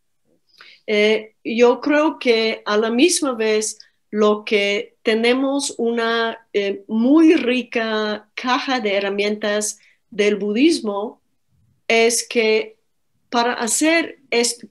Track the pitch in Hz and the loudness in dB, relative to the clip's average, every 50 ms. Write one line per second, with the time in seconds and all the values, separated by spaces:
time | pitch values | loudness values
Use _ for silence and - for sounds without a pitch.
0 | _ _ _ _ _ _ _ _ _ _ _ - - - - _ _ - 220 208 | _ _ _ _ _ _ _ _ _ _ _ -20 -20 -20 -20 _ _ -2 0 2
1 | 208 214 220 214 - - _ _ - - 226 226 240 240 254 262 - 294 294 294 | 2 2 2 0 -4 -8 _ _ -10 -6 0 4 4 4 4 2 0 0 2 2
2 | 302 320 294 294 - 254 226 226 226 220 220 - - - 208 208 226 226 233 240 | 2 0 -2 -2 0 0 0 2 0 -2 -4 -4 -4 -2 0 0 0 0 2 2
3 | 285 359 359 - 320 269 254 220 220 220 214 214 214 214 - - _ _ _ _ | 2 2 2 0 -2 -4 -2 -2 0 0 0 0 -2 -4 -8 -12 _ _ _ _
4 | _ _ - 208 214 208 214 208 214 - 220 202 202 202 202 208 - - _ _ | _ _ -2 2 2 2 2 0 -2 -2 0 0 2 0 0 -2 -4 -8 _ _
5 | - 240 220 220 226 240 247 254 277 269 269 277 277 - - - 240 233 233 233 | -2 -2 0 2 2 2 2 2 0 -2 -2 -2 -4 -6 -6 -4 -2 -2 -2 -2
6 | 233 226 226 233 226 226 226 - - _ - 202 202 196 202 202 - - 220 226 | -2 -2 0 -2 -2 -4 -6 -8 -12 _ -4 -4 -2 -2 -4 -6 -8 -6 -2 0
7 | 226 254 285 320 330 320 359 311 240 233 247 254 240 - - 247 226 226 220 214 | 2 4 6 6 6 6 6 4 2 0 -2 -2 -2 -4 -4 -4 -4 -2 -2 -2
8 | 214 214 214 208 - _ _ - - 254 247 269 277 277 262 254 214 208 190 202 | -2 -4 -4 -6 -10 _ _ -8 -4 -2 -2 -2 -2 -2 -4 -4 -2 -2 -2 -2
9 | 202 196 196 202 202 208 214 208 220 208 208 208 208 208 - - _ _ _ _ | -2 -2 -2 -2 -2 -2 -4 -4 -4 -4 -2 -2 -4 -6 -8 -12 _ _ _ _
10 | _ _ - 190 202 208 208 196 196 208 208 226 277 330 330 269 - 214 202 196 | _ _ -4 -2 0 0 0 0 -2 -2 0 2 2 2 2 0 -2 -6 -6 -6
11 | 208 247 - _ _ _ _ _ _ _ _ _ _ _ _ _ _ - 226 226 | -8 -8 -10 _ _ _ _ _ _ _ _ _ _ _ _ _ _ 0 2 2
12 | 226 233 233 - - - - 240 226 220 214 220 220 - - _ _ _ _ _ | 4 2 2 -2 -4 -4 -2 -2 0 0 0 0 -2 -6 -12 _ _ _ _ _
13 | _ _ _ _ _ _ - 240 240 247 247 - 240 220 - - 302 311 330 339 | _ _ _ _ _ _ -2 -2 0 0 -2 -4 -4 -4 -2 0 0 2 2 2
14 | 320 - - - _ _ - 240 240 240 - - - - | 0 -4 -8 -18 _ _ -2 0 0 0 -2 -6 -12 -18